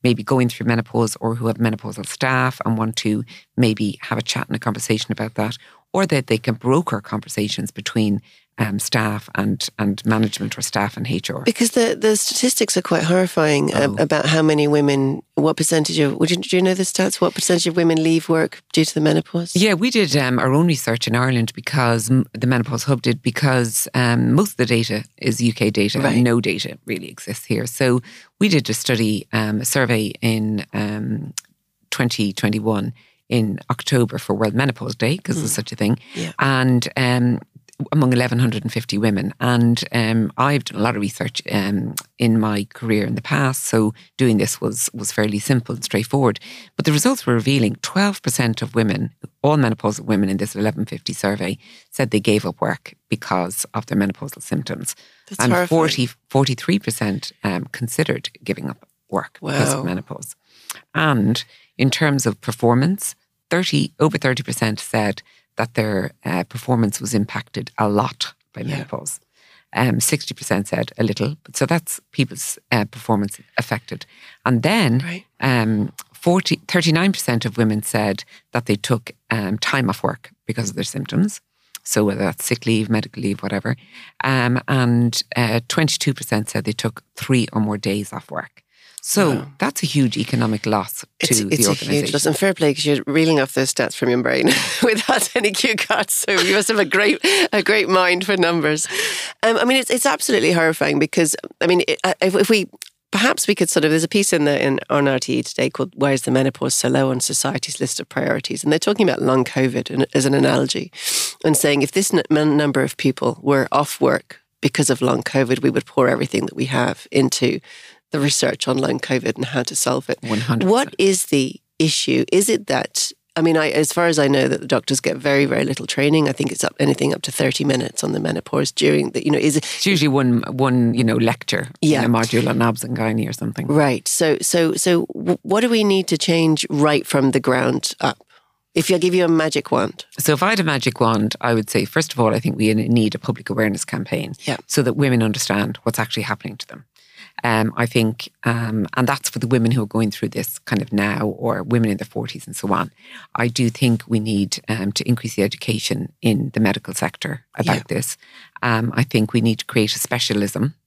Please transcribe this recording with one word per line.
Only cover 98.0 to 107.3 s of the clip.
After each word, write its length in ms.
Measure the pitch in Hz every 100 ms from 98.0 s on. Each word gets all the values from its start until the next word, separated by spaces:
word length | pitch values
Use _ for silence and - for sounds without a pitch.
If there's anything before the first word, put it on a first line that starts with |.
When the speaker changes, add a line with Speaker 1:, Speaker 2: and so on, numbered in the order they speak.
| 180 180
Speaker 2:
for 140 | 190 196
numbers. 480 | 170 170 151 151 - - - - - -
Um, 160 | 220 226
I 80 | 240
mean, 100 | 269
it's, 140 | 240
it's 160 | 254 277
absolutely 460 | - - - 113
horrifying 460 | 175 160 165 147 143
because, 380 | 156 - 160 - - -
I 60 | 170
mean, 160 | 180 -
it, 140 | -
uh, 120 | 185 -
if, 120 | 190
if 140 | 185 202
we, 180 | 226 185 - - _ _
perhaps 360 | 196 214 - -
we 80 |
could 140 | 208 175
sort 160 | -
of, 60 | 156
there's 140 | 160
a 40 | 160
piece 240 | 208 196
in 140 | 170 147
the, 120 | 143
in, 160 | 139 135 -
on 180 | 143 139
R 120 | 131
T 160 | - 127
E 40 |
today 260 | 120 - 131
called 240 | - 117 -
"Why 160 | 139
is 100 | 135
the 80 | -
Menopause 440 | 127 135 - 131
So 140 | - 127
Low 220 | 135 135
on 100 | 127
Society's 600 | -